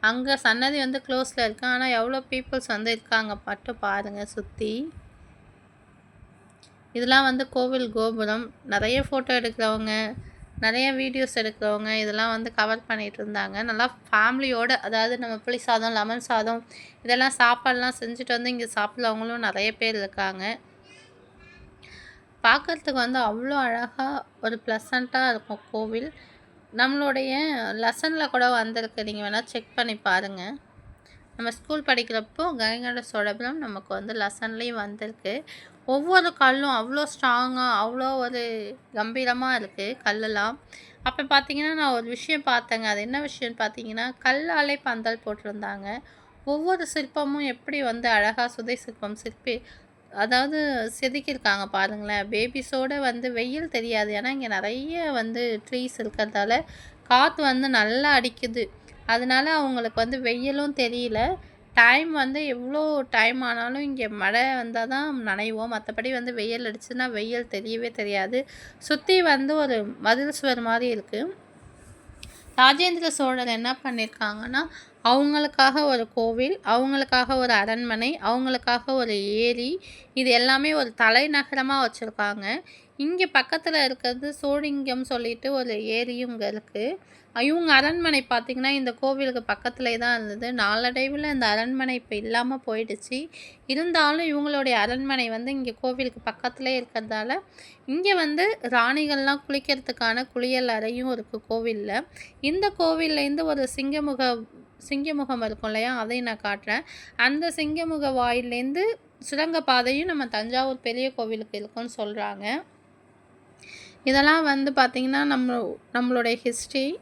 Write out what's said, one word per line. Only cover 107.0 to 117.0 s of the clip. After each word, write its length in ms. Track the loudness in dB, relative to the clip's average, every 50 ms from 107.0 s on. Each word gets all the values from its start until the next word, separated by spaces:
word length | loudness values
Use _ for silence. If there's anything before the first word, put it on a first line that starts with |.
| -20 -20 -2
அந்த 380 | 2 2 2 4 2 -2 -2 -2
சிங்கமுக 560 | -2 -2 -2 -2 -2 -2 -2 -2 0 0 0 2
வாயிலேருந்து 680 | 2 2 2 2 0 0 -2 -4 -4 -2 -2 -2 0 0 0 -2 -4 _ _ _ _ -12 -8
சுரங்கப்பாதையும் 800 | -2 -2 -2 0 0 -2 2 4 4 4 4 2 0 0 0 -2
நம்ம 140 | -2 -2 -4
தஞ்சாவூர் 560 | -2 -4 -4 -4 -2 0 0 0 0 -2 -4
பெரிய 320 | -4 -4 -2 -2 -2 -2 -2
கோவிலுக்கு 440 | -4 -4 -4 -4 -6 -8 -8 -8 -10
இருக்குன்னு 320 | -10 -8 _ -10 -10 -10 -8 -8
சொல்றாங்க. 480 | -6 -6 -4 -6 -6 -6 -6 -6 -4 -4 -4 -4 -6 _ _ _ _ _ _ _ _ _ _ _ _ _ -20 -20 _ _ -20 _ -20 -20 -20 -20 -20 -20 -20 -4 0
இதெல்லாம் 400 | 2 4 6 6 6 6 6 4
வந்து 280 | 2 2 2 2 0
பார்த்தீங்கன்னா, 520 | 4 4 4 4 4 0 -2 0 0 0 2
நம்ம, 520 | 2 2 2 2 0 0 -2 -2 -4 -6 -10 _ _ -4
நம்மளுடைய 420 | -2 0 2 2 2 2 2 0
ஹிஸ்ட்ரி. 520 | 0 -2 -4 -4 -4 -8 -4 -2 -2 -2 -2 -4 -8